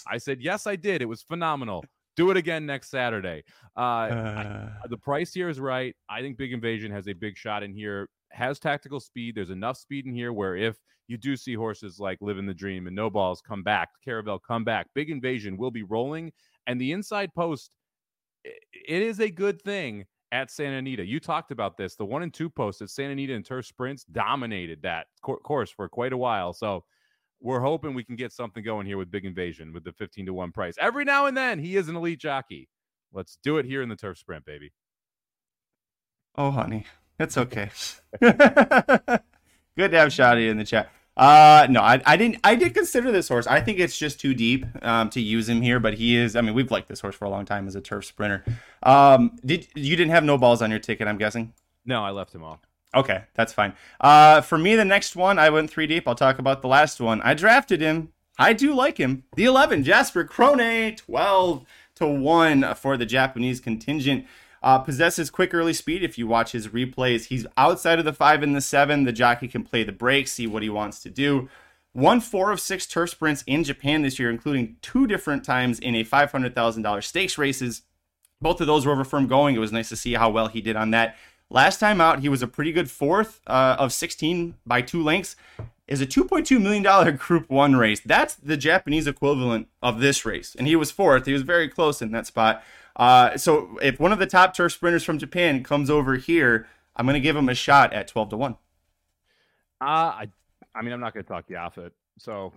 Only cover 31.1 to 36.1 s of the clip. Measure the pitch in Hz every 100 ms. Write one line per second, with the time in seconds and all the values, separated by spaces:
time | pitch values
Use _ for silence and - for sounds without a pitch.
31.1 | 277 285 262 262 185 165 196 160 170 170
32.1 | 160 151 135 - 80 64 _ _ _ _
33.1 | 95 92 _ 139 156 127 135 123 104 101
34.1 | 87 - 80 76 76 71 _ _ _ _
35.1 | _ _ _ _ _ _ _ _ _ _